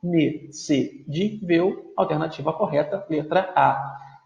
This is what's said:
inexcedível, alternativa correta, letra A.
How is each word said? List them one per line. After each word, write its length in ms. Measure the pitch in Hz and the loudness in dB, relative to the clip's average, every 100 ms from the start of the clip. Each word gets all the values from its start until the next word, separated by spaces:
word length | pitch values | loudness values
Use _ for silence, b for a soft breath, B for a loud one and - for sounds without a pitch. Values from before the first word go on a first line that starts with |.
inexcedível, 1900 | 175 170 156 151 - - - 147 123 - - 147 202 214 175 170 180 240 - - | 0 2 2 0 -12 -16 0 2 2 -4 -10 -2 -2 -2 0 2 2 0 -8 -2
alternativa 560 | 190 151 160 - 143 | 0 0 -2 -4 -4
correta, 540 | 160 208 147 151 196 - | -2 0 0 0 -2 -4
letra 440 | 160 151 175 190 | -4 0 0 0
A. 640 | - 135 - - - - - | 4 4 4 -4 -10 -18 -20